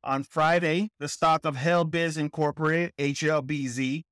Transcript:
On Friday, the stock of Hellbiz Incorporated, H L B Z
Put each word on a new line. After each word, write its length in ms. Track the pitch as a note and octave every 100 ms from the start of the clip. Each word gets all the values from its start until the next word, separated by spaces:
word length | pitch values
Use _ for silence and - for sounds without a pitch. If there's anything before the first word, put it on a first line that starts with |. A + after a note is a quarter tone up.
On 180 | - C3+
Friday, 680 | C#3 D#3+ D#3 F3 E3 E3 G#3+ _
the 100 | D3
stock 340 | - E3 D#3+
of 120 | D#3+ C3+
Hellbiz 600 | D#3 F3 E3 E3+ E3 D#3
Incorporated, 800 | D3 - D3+ C#3+ D#3 D#3+ E3+ -
H 240 | C#3+ C#3
L 180 | D#3 D#3
B 260 | C3 D3+ C3+
Z 380 | A#2+ C3 D3 -